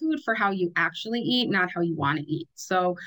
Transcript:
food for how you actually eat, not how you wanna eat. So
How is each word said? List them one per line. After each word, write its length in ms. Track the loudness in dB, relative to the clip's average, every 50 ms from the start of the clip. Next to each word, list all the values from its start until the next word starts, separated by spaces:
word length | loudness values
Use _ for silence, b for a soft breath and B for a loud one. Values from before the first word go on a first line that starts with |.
food 200 | -2 -2 -2 -2 -2
for 100 | -2 0
how 160 | 2 0 0
you 220 | 2 0 -2 0 0
actually 440 | 0 0 0 -2 -4 -6 -4 -4 -2
eat, 300 | 0 2 2 2 2 2
not 200 | 2 2 2 0 0
how 60 | 0
you 140 | 0 0 0
wanna 260 | 0 0 0 0 0 -2
eat. 220 | -4 -4 -4 -4 -8 _
So 420 | -12 -4 0 2 2 2 2 0 -2 B